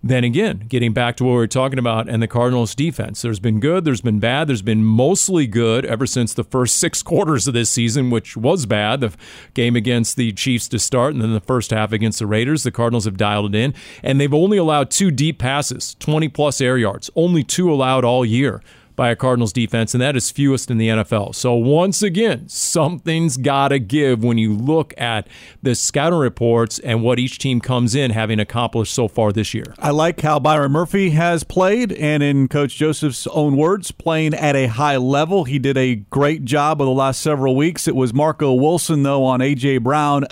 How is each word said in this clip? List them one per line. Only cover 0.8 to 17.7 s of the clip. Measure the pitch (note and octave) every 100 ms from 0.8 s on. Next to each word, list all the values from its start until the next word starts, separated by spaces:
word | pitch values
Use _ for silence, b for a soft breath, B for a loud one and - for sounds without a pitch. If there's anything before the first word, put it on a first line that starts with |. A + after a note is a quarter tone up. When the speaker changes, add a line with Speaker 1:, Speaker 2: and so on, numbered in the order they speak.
| A#2
Speaker 1:
back | A2 A#2+ A#2+
to |
what | B2+
we | B2
were | A2+
talking | C3 C3+ C3
about | A#2+ A2+ A2+
and | A2+
the | A2+
Cardinals' | A#2+ B2 B2 A#2 -
defense, | D#3+ - G#2+ G2+
there's | A#2+ G#2
been | A2+ G#2+
good, | C3+ F3+
there's | D#3+ A#2+
been | B2 G#2+
bad, | A2+ C3+ D#3
there's | B2
been | G2 A2
mostly | A2 A2 C3+ G3 - F3+ C3
good | G#2+ A2+ A2+
ever | - A2+ C3
since | C3 A2+
the | -
first | A2+ C3 B2 -
six | F3 -
quarters | - E3 G3 C#3+ C#3+
of |
this | A#2+ A2+
season, | - A#2 A#2+ B2+
which | A#2 - -
was | A#2 F#3
bad. | A2+ G#2 G#2 C3+
The | A#2 - B B B
game | - A#2+
against | A#2+ A2+ A#2+ A2+
the | - A#2
Chiefs | G2 - A#2+ -
to | A#2+
start | - B2+ B2+
and | C#3+
then | A2
the | A2
first | - B2+ G#2+
half | A2 G#2+
against | G#2+ A2+ G#2
the | G#2+
Raiders, | G#2+ B2 D3+
the | B2
Cardinals | - A#2 A#2+ G#2+
have | F#2+
dialed | G#2 G#2 G#2 G#2
it |
in, | C3 C#3 B B
and | - C3+
they've | C#3+
only | C#3 F#3 G#3
allowed | E3 D3 C3+
two | - F#3+
deep | C3 D3+ -
passes, | B2 C#3 C#3+ B2 - -
twenty | - D#3 D#3
plus | - D3 -
air | B2 B2+
yards, | G#2+ - - -
only | F3 F3
two | A#2 - F3+